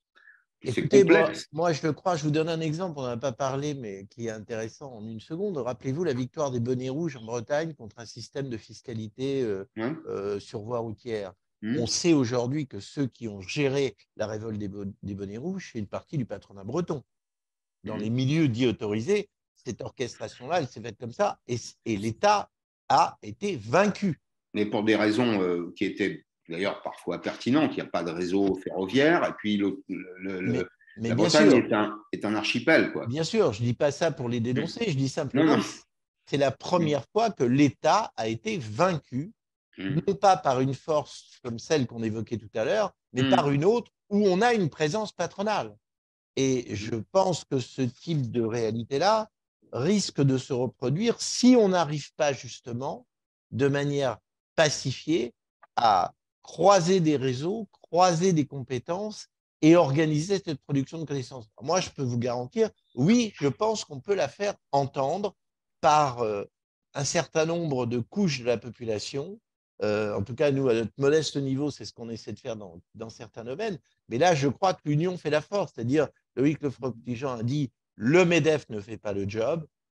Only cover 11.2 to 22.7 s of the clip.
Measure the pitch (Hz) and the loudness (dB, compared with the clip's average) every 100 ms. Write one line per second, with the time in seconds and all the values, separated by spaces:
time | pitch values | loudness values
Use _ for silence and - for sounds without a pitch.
11.2 | 95 - _ _ 107 135 117 - 175 151 | -6 -12 _ _ -4 -2 0 0 4 4
12.2 | 117 123 123 151 139 101 - - 135 - | 4 0 -2 -2 -6 -10 -10 -4 -4 -6
13.2 | 113 101 92 151 139 139 135 - _ - | -10 -10 -6 0 0 0 -2 -4 _ -6
14.2 | 110 110 113 104 104 101 101 - 98 98 | -6 -4 -6 -6 -8 -8 -10 -10 -10 -8
15.2 | 98 107 156 190 - 117 101 101 - 151 | -8 -8 -8 -8 -10 -10 -8 -10 -8 -6
16.2 | 110 101 - 98 98 151 175 151 - _ | -6 -10 -14 -16 -8 -6 -4 -6 -10 _
17.2 | _ _ _ _ _ _ 101 107 107 120 | _ _ _ _ _ _ -10 -6 -2 0
18.2 | 131 160 151 110 127 107 110 107 131 208 | 2 2 2 2 2 0 -2 -2 0 -2
19.2 | - _ _ _ - 104 127 - 120 - | -2 _ _ _ -12 -10 -12 -8 -8 -8
20.2 | 113 - 127 180 135 123 113 - 120 - | -14 -12 -4 -4 -4 -8 -14 -12 -10 -2
21.2 | 202 - - 120 - - 123 104 113 110 | -2 -2 -6 -8 -8 -10 -4 -2 -4 0
22.2 | 208 208 - _ _ | 2 2 -2 _ _